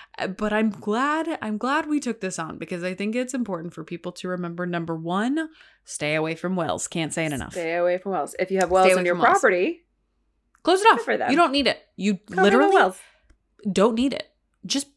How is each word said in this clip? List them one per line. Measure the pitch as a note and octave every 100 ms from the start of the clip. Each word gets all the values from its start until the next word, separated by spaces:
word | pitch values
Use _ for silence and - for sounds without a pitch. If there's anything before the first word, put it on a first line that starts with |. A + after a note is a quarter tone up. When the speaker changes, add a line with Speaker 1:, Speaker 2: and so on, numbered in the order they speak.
| - -
Speaker 1:
Uh, | F#3+
but | F#3 G#3+
I'm | G#3+ A3
glad, | G#3 G#3+ A3 C#4+ D#4 D#4+ D4
I'm | G#3+ G#3+
glad | B3 D4+ D4+
we | D4+
took | B3 A3
this | F#3+ F3
on | D#3+ -
because | E3 F3+
I | F3+
think | F#3 G3+
it's | A#3+ B3+
important | C4 G#3 E3+ E3+
for | D#3+
people | D#3 E3+ F3+
to | - F3+
remember, | F3+ F3 E3+
number | F3 F3 E3
one, | E3 E3 F#3+ A#3+ D4+ D#4+ _ _ _
stay | - - D3+
away | D#3 D#3+
from | D#3+ F3+
wells. | F#3 D#3+ - -
Can't | E3+ D3+
say | E3
it | D#3+
enough. | C3+ E2
Speaker 2:
Stay | F#3 E3
away | E3+ F3 F3+
from | G3
wells. | F3 - -
If | F#3
you | F#3+
have | F3
Speaker 1:
Stay |
Speaker 2:
wells | F#3 F#3
Speaker 1:
away | F#3
Speaker 2:
on |
your | F3+
Speaker 1:
from | F3+
wells. | A#3+ G4
Speaker 2:
property, | B3 F3+ A#3+ E4+ _ _ _ _ _ _ _ _
Speaker 1:
Close | - F#4+
it | A4
off. | A#4
Speaker 2:
cover | E4+ A3
them. | -
Speaker 1:
You |
don't | D4 D#4+
need | C#4+ A3+
it. | - _ -
You | G3
Speaker 2:
Cover | G3 -
the | F#4
Speaker 1:
literally | G3+ A#3 G4
Speaker 2:
wells. | F#4+ F#3+ - - _ _ _ _ _ G#3
Speaker 1:
don't | F#3 A3
need | A3+ C4+
it. | - - _ _ _
Just, | F3+ C#4 -